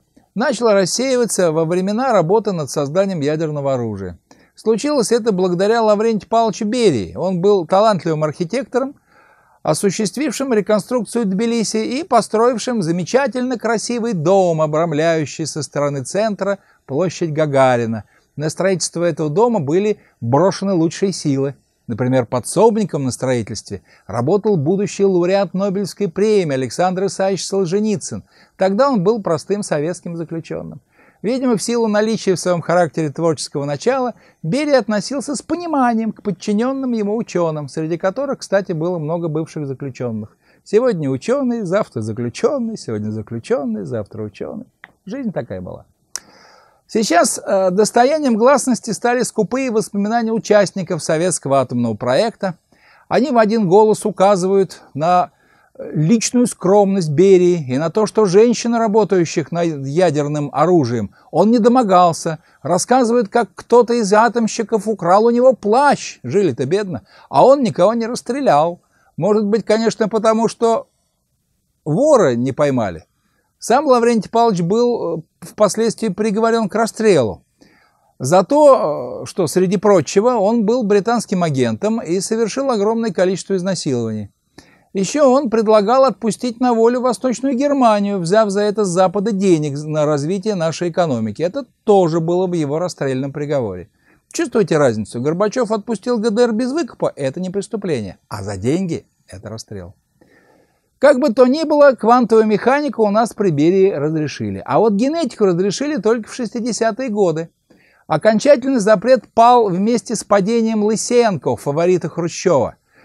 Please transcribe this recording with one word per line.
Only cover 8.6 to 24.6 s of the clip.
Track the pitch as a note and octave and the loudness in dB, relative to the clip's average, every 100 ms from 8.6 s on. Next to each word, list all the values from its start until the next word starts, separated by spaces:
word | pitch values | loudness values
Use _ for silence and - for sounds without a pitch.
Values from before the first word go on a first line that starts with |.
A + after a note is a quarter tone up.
| C4 B3 C4+ D4 _ _ _ _ _ _ | -4 -4 -4 -8 _ _ _ _ _ _
осуществившим | - D#3 G3+ - G#3+ - D4 G#3 C4+ A3 | -4 -2 -2 -2 -4 -4 -4 -4 -2 -2
реконструкцию | G3 G#3+ - B3 G3 A#3+ A#3 | 0 -2 -2 -4 -4 -4 -2
Тбилиси | F#3 A#3 A#3 A3 A3 G#3+ B3 | -2 -2 -2 -2 -4 -4 -6
и | |
построившим | F4 A#3 - G#3+ A#3+ A#3+ - A#3+ | 0 0 2 0 0 0 -4 -4
замечательно | D#3+ E3+ E3+ B3 C#4 B3+ B3+ B3 | -2 -2 -2 0 0 -4 -4 -4
красивый | A3 A3+ - A#3+ A3+ | -2 -4 -4 -4 -4
дом, | F#3+ D3+ G3 F#3 D#3+ | -2 2 2 2 2
обрамляющий | D#3 D3+ E3+ D3+ E3 D#3+ D3+ - D#3 | 0 0 0 0 0 0 -2 -6 -8
со | D#3+ | -8
стороны | C3+ D3+ C#3+ C#3 | -8 -4 -2 -4
центра | B2+ F#3 A3 G3+ G3 G3 _ _ - | -6 -2 -2 -2 -4 -6 _ _ -8
площадь | C3+ F3+ - E3+ | -4 -2 -2 -4
Гагарина. | D3+ D#3 C#3 C3 B2 A#2 A2+ - _ _ - | -2 0 4 4 2 0 -6 -10 _ _ -8
На | D3+ | -6
строительство | - F#3 F#3 - E3+ | -2 -2 -2 -4 -4
этого | F3 E3 D3+ | -4 -2 -2
дома | D3+ A#3+ A3 | 0 2 0
были | C#3 E3+ G#3+ G#3 _ _ | 0 0 0 -2 _ _
брошены | A#2 C3+ F#3 - G3 | 0 2 2 0 -2
лучшие | F#3 D#3+ - G3 | 0 0 0 -4
силы. | E3+ D#3 C3+ C3+ C3+ _ _ - | -2 -2 -2 -2 -6 _ _ -10
Например, | A2+ B2+ C3 A#2 | -4 0 0 0
подсобником | C3 - - A3 A3 G3 D#3 | -2 -2 2 4 4 -2 -4
на | C3+ | -4
строительстве | A#2 C3 B2+ G#2+ G#2+ - G2 - _ - | -4 -2 -2 -4 -10 -10 -14 -14 _ -8
работал | G#2 B2 G3+ A3 | -4 0 0 2
будущий | G3 | 0